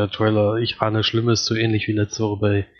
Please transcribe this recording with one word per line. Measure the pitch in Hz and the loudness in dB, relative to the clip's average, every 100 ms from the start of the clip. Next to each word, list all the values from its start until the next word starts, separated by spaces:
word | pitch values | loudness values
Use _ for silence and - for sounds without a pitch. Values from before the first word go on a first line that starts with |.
| 101 | 0
der | |
Trailer, | - 107 107 104 113 | 0 0 2 2 0
ich | 117 - | -2 -2
ahne | 110 110 | -2 0
Schlimmes, | 104 113 120 110 - | 0 0 2 0 0
so | 113 | 0
ähnlich | 113 107 - | 0 0 0
wie | |
letzte | 107 104 - | 0 -2 -2
Woche | 110 104 | -4 0
bei | 104 101 95 _ | 0 0 -2 _